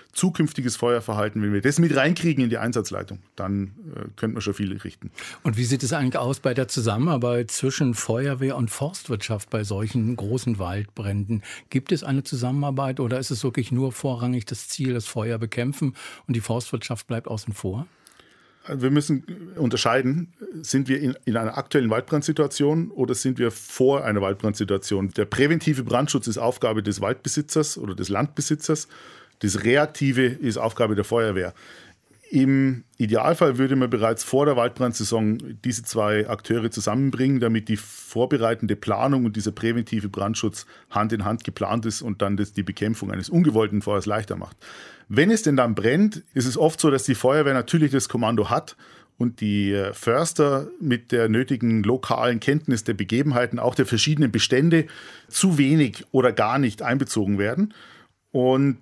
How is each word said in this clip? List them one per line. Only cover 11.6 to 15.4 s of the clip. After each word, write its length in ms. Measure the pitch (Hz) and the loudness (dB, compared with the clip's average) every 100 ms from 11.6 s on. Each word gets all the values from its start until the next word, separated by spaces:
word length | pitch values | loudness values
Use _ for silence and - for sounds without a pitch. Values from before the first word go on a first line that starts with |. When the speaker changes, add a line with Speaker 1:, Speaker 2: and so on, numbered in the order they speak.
| - | -4
Speaker 2:
Gibt 200 | 135 - | -4 -2
es 120 | 175 | -4
eine 200 | - 135 | -2 -4
Zusammenarbeit 760 | - 131 123 139 143 135 135 131 | -2 -4 -2 -2 -2 -2 -4 -2
oder 180 | 120 127 | -2 -2
ist 140 | 131 | -4
es 120 | 120 | -4
wirklich 280 | 131 131 117 | -2 -2 -2
nur 200 | 123 131 | -2 -2
vorrangig 540 | - 139 120 123 123 110 | -4 -4 -2 -2 -2 -4
das 220 | 113 - | -10 -10
Ziel, 260 | - 131 | -6 -4
das 140 | 123 - | -4 -4
Feuer 320 | 117 110 | -4 -4
bekämpfen 560 | 113 | -4